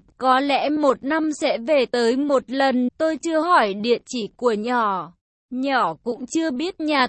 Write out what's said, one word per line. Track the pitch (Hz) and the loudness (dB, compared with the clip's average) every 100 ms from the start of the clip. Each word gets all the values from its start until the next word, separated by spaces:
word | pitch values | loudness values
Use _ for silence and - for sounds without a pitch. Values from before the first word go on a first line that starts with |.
| - - | -6 -4
có | 254 254 | 0 2
lẽ | 285 262 277 | 2 0 0
một | 302 285 233 | 0 0 0
năm | 269 320 311 294 | 0 -2 -2 -2
sẽ | 285 208 | -2 -2
về | 233 294 233 | 0 2 2
tới | 247 233 262 | 0 2 2
một | 294 262 247 | 2 0 0
lần. | 269 269 254 247 - | 0 2 2 0 0
Tôi | 320 320 | -2 -2
chưa | 330 311 | -2 0
hỏi | 330 349 214 | 4 4 2
địa | 196 226 226 - | 0 0 0 -2
chỉ | 247 202 - | -8 -8 -2
của | 240 | -2
nhỏ. | 208 226 247 214 185 160 - _ _ - | 0 -2 0 0 -2 -6 -14 _ _ -12
Nhỏ | 254 269 254 180 151 | -6 -2 0 0 -2
cũng | 226 240 247 | -8 -8 -4
chưa | 320 320 | -2 -2
biết | 247 339 - | -2 -6 -4
nhà | 302 285 | -2 0